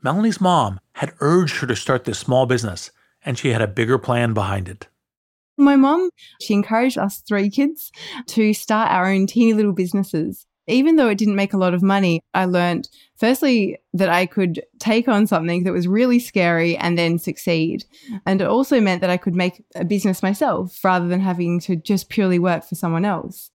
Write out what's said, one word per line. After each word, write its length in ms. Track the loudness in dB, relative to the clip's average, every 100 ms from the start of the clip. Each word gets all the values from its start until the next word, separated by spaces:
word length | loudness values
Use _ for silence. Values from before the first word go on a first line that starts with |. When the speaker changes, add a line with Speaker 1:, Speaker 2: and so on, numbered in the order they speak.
Speaker 1:
Melanie's 380 | -2 0 0 2
mom 400 | 2 2 2 -4 _
had 200 | -8 -8 -2
urged 380 | 2 2 2 -2
her 100 | -4
to 80 | -4
start 300 | 0 -2 -2
this 120 | -8
small 280 | 0 2 2
business, 460 | 0 -2 -10 -16 _ _ _ -8
and 120 | -4
she 120 | 0
had 120 | 0
a 60 | 0
bigger 300 | 0 0 0
plan 360 | 0 0 0
behind 360 | 0 -2 -4 -6
it. 180 | -14 -20 _ _ _ _ _ _ 2
Speaker 2:
My 180 | 4 6
mom, 360 | 4 2 -2 _ -20 _
she 140 | -2
encouraged 440 | -2 0 0 0 -2
us 240 | -4 -6 -6
three 220 | -2 -2
kids 420 | 0 -2 -2 -14 -18 -16 -16 -8
to 260 | 0 0
start 360 | 0 -2 -2 0
our 220 | 0 0
own 160 | 0 0
teeny 240 | 2 2
little 220 | 4 2
businesses. 720 | 0 -2 -2 -2 -4 -4 -8 _ _ -2
Even 300 | 2 4 4
though 120 | 4
it 80 | 2
didn't 180 | 0 2
make 160 | 0
a 60 | 2
lot 160 | 2
of 80 | 2
money, 400 | 2 2 2 0 _ -2
I 100 | 0
learned, 440 | 0 0 -2 -6 _ _ _
firstly, 600 | 0 2 2 2 0 -4 _
that 160 | -2 0
I 180 | 2 0
could 340 | 0 -2 -2 -10 _
take 300 | 0 0 2
on 180 | 2 2
something 380 | 2 0 -2
that 100 | -2
was 140 | -2 0
really 320 | 2 2 2
scary 580 | 0 0 2 2 0 0
and 180 | -2 0
then 220 | 2 0
succeed. 680 | -2 -8 -2 0 0 -4 -10 _ -14 -10 -2
And 140 | 0
it 80 | 0
also 320 | 0 2 2
meant 220 | 2 0
that 80 | 0
I 80 | -2
could 160 | -2
make 320 | -2 -2 -4 _
a 100 | -8
business 380 | -2 -2 0 -2
myself 580 | -2 0 0 -2 -4 -4 0
rather 220 | 0 0
than 140 | -2
having 380 | -2 -2 -2 -2
to 140 | -2 -6
just 340 | 0 -2 -2
purely 280 | -2 2 2
work 260 | 0 -2
for 120 | -4 -6
someone 280 | -4 -2
else. 460 | -2 -4 -8 -16 -20